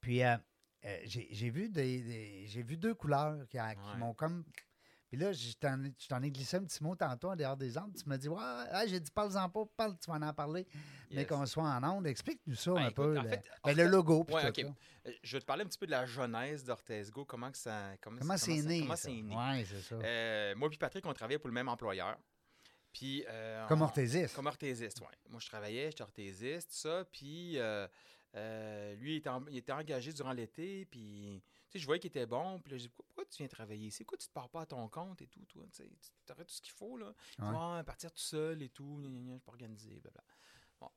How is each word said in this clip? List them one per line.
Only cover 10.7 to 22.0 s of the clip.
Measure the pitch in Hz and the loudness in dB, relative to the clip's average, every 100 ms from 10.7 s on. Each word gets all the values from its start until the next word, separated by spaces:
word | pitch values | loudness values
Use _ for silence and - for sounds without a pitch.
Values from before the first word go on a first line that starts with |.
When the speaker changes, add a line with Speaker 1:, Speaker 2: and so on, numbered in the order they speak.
| - - - - | -10 -14 -16 -6
Speaker 1:
Mais | 139 | -2
Speaker 2:
Yes. | 143 | 2
Speaker 1:
qu'on | 143 139 | 2 2
soit | - 160 | 2 4
en | 127 | 4
onde, | 139 196 170 | 2 2 0
explique-nous | 123 - 311 - 117 | 0 -2 -4 -2 0
ça | 175 | 4
Speaker 2:
Ben, | 180 | 6
Speaker 1:
un | 131 | 6
Speaker 2:
écoute, | 120 | 4
Speaker 1:
peu, | 143 151 | 4 4
Speaker 2:
en | |
Speaker 1:
le, | 113 | 4
Speaker 2:
fait, | - | 0
Speaker 1:
ben, | - - | -2 0
Speaker 2:
en | 139 | 6
Speaker 1:
le | 147 | 10
Speaker 2:
fait, | 170 | 12
Speaker 1:
logo, | 190 160 160 | 12 12 8
puis | 160 | 8
Speaker 2:
ouais, | 160 139 | 6 6
Speaker 1:
tout | 113 | 2
Speaker 2:
OK. | 143 | -2
Speaker 1:
ça. | 139 - - - | -6 -14 -12 -12
Speaker 2:
Euh, | 117 | -10
je | 113 131 | -4 -4
vais | |
te | 131 | 0
parler | 139 | 0
un | 202 | 0
petit | - | -4
peu | 185 | 0
de | |
la | 139 127 | 2 2
genèse | 120 123 117 135 147 | 0 0 0 -2 -4
d'Orthez | 127 113 - 107 104 | -2 -4 -2 -4 -4
Go, | 113 | -8
comment | 143 120 123 | -8 -6 -6
que | 135 | -6
ça, | 120 107 98 98 | -4 -4 -4 -8
comment, | - 117 | -10 -4
Speaker 1:
Comment | |
Speaker 2:
comment | 143 190 | 0 2
Speaker 1:
c'est | - 160 | 4 2
Speaker 2:
ça, | 151 | 2
Speaker 1:
né, | 170 | 2
Speaker 2:
comment | 143 - | 2 0
Speaker 1:
ça ? | - | -2
Speaker 2:
c'est | 120 | -4
né. | 107 110 | -2 0
Speaker 1:
Ouais, | 127 135 | 2 2
c'est | 98 98 | 0 -4
ça. | 92 | -6
Speaker 2:
Euh, | 113 110 117 113 107 104 101 | -2 0 2 2 2 0 2
moi | 147 | 0
puis | 151 | 2
Patrick, | 143 190 180 | -2 -2 -4
on | |
travaillait | 135 - 151 | -4 0 0
pour | 135 | 0
le | |
même | 120 131 | 0 0
employeur. | 120 113 95 | 0 0 0